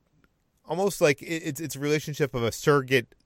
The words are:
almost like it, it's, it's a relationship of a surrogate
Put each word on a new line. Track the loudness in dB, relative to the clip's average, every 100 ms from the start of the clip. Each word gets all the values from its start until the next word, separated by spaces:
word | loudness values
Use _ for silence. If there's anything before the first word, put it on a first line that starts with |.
| _ _ _ _ _ _ -6
almost | -2 -2 2
like | 2 2
it, | -4 -6
it's, | -4 -6
it's | -8 -4
a |
relationship | 0 0 -2 -4 -2
of | 0
a | -2
surrogate | 0 4 4 4 0 0 _